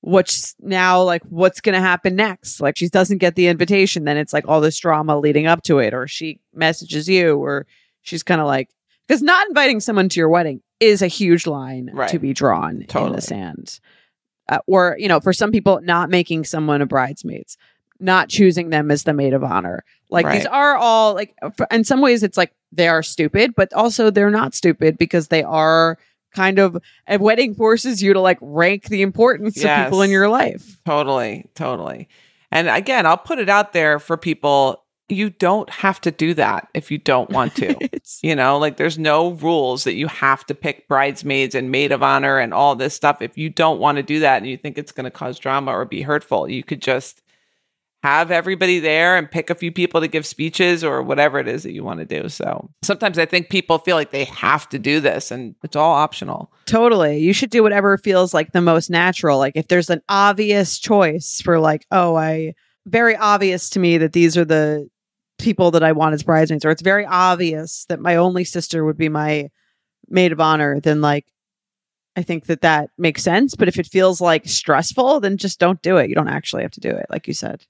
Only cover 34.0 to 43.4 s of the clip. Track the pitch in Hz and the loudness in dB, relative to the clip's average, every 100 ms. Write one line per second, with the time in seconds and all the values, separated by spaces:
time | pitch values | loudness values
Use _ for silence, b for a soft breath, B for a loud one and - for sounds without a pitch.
34 | - 165 170 156 147 139 135 - _ _ | -2 -6 -4 -2 0 2 2 -2 _ _
35 | _ 190 214 180 180 208 - - 196 190 | _ -6 -6 -2 0 0 -4 -4 -4 -2
36 | - 160 160 160 104 101 - 170 - 151 | -6 -2 -2 0 0 -2 -6 -10 -8 -6
37 | - 131 123 196 120 - - 277 262 - | 0 0 0 -2 -4 -4 -4 -4 -6 -10
38 | - - 160 151 131 143 151 143 160 156 | -14 -8 -4 0 2 2 0 -2 -4 -2
39 | 156 151 170 170 151 165 131 127 - 95 | 0 2 0 -2 -2 0 0 -4 -4 -4
40 | 147 - 139 135 - 143 165 - _ 139 | -6 -2 -2 -2 -4 -8 -8 -10 _ 0
41 | 139 139 143 139 131 135 131 131 143 135 | 0 -4 -4 -2 -2 -4 -4 -2 0 0
42 | 139 139 139 135 117 92 143 127 131 - | 0 0 0 0 0 0 0 0 -4 -2
43 | 147 147 120 - | -2 0 -6 -8